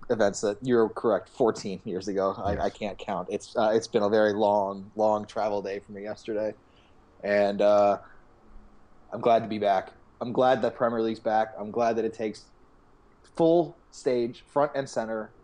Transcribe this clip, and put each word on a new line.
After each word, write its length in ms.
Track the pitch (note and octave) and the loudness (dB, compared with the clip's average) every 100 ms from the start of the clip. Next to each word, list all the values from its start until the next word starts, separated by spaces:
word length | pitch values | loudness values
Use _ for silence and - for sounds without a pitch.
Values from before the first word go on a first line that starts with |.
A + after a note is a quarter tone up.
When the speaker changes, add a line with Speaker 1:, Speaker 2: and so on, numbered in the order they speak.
| - | -4
Speaker 1:
events 320 | A2+ G2+ F#2+ | 0 0 0
that, 160 | G#2 G#2 | -4 -2
you're 300 | C3 A#2 G#2+ | 2 2 2
correct, 400 | - A#2 F#2+ - | 0 0 0 -2
fourteen 500 | - A2+ A2 G#2 F#2 | 0 0 2 -6 -8
years 220 | A2 F2+ G2 | -6 -6 -4
ago. 280 | F#2+ F#2+ G2 | 0 0 -2
I, 160 | G2+ | -4
Speaker 2:
Yes. 80 | G2+ | -2
Speaker 1:
I 80 | G2+ | -4
can't 300 | - G#2+ F#2 | -4 -10 -8
count. 300 | - F2+ F#2 | -6 -6 -4
It's, 260 | G#2 - B2 | -8 -6 -2
uh, 160 | G#2+ | 2
it's 140 | A2+ - | 0 0
been 160 | A2+ | 0
a 80 | G2+ | 2
very 240 | A2 G#2+ | 4 2
long, 560 | G#2 G#2 G#2 G2 G2+ G2+ | 2 2 2 0 -6 -12
long 300 | G#2+ G#2+ G#2+ | 0 2 2
travel 380 | G#2 A2+ G#2+ G#2 | -2 -4 -2 -2
day 160 | G2 G2+ | -4 -8
for 140 | - | -10
me 100 | G2+ | -14
yesterday, 500 | G#2 G#2+ - G#2+ G#2+ G#2+ _ _ _ - _ _ | -12 -12 -6 -4 -4 -6 _ _ _ -20 _ _
and, 380 | G2+ G2+ G2+ G2+ | 0 2 2 2
uh, 340 | G#2 G#2 G2+ F#2+ - - - _ - - - - - - - | 4 6 4 2 -4 -20 -20 _ -20 -20 -20 -20 -20 -20 -12
I'm 120 | G#2 | -2
glad 200 | B2 A2+ | 2 2
to 60 | A2 | 2
be 100 | G#2+ | -2
back. 340 | G2+ F#2+ - - _ - | 2 0 -2 -18 _ -12
I'm 120 | A#2+ | -6
glad 280 | A2+ B2+ B2+ | 2 2 4
that 120 | A#2 - | 0 0
Premier 240 | B2 A#2 | -2 0
League's 180 | A2+ A2 | -2 -2
back. 360 | A2+ A2 A2 - | -2 0 -2 -6
I'm 120 | G#2 | -8
glad 260 | A2 A#2 A2+ | -2 0 0
that 80 | |
it 80 | A2 | -4
takes 320 | - A2 - - _ _ _ _ _ _ _ _ - | -4 -8 -8 -18 _ _ _ _ _ _ _ _ 2
full 380 | D#3+ F3 D3+ - _ | 4 4 2 -6 _
stage, 540 | - C3+ B2 A#2 - - | -6 -2 0 -2 -6 -6
front 260 | C#3+ D3+ | 0 0
and 120 | C#3 C3+ | 0 -4
center 440 | B2 A2 A2 G#2+ - | -4 -4 -6 -8 -16